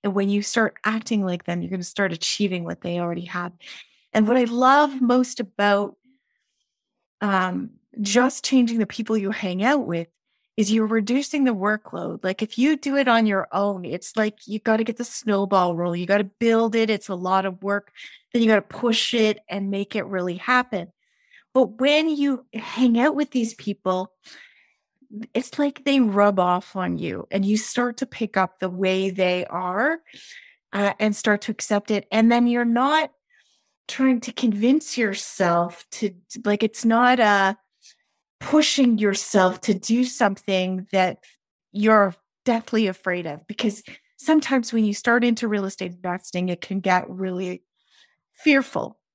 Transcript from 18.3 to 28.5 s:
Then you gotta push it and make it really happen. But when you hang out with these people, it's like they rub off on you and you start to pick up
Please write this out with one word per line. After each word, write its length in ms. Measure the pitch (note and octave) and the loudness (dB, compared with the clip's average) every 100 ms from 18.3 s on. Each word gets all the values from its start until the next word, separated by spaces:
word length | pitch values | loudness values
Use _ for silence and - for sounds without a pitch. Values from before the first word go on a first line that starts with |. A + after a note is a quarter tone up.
Then 100 | B3 | 0
you 60 | A3+ | 4
gotta 140 | G#3+ | 4
push 520 | - - A#3+ A3 - | 2 -4 0 0 0
it 260 | A#3+ G#3+ G#3 _ | 0 0 0 _
and 220 | G3 G3 | -8 -4
make 240 | G3 G3+ G#3+ | -4 -4 -6
it 100 | F#3 | -6
really 300 | F#3+ F3+ F3 | -4 -4 -6
happen. 560 | - B3+ B3 G3 F3 _ _ _ _ - _ | 0 0 0 -8 -8 _ _ _ _ -20 _
But 260 | C4 A3 A3 | 0 0 0
when 300 | C4+ D4+ D#4+ | 2 2 2
you 360 | D4 C#4+ B3+ _ | 0 0 -2 _
hang 460 | A3 - - B3 A#3 | -14 -10 2 4 4
out 160 | C#4 C#4+ | 2 0
with 160 | D4 | -2
these 220 | B3+ A3+ | -2 -4
people, 580 | - - G3 F#3 F#3 F#3+ _ - - - _ _ _ _ _ _ G#3 A3 A#3 | -6 -8 -4 -2 -4 -6 _ -20 -20 -20 _ _ _ _ _ _ -16 -6 -6
it's 240 | - - | -6 -4
like 240 | C#4+ C#4+ - | -4 -2 0
they 140 | C#4 | 2
rub 400 | A3+ G3+ G#3 G3 | 2 4 4 4
off 360 | F3+ F3+ - F#3+ | 2 0 -2 -6
on 220 | F3+ F3 | -6 -4
you 300 | D#3+ F#2 - | -6 -8 -4
and 160 | G3 G3 | -2 0
you 100 | G#3+ | 0
start 400 | - - B3 A#3 | -2 -2 -2 -4
to 100 | C4 | -10
pick 280 | - A3+ G3 | -6 -4 -2
up 220 | F#3 | -2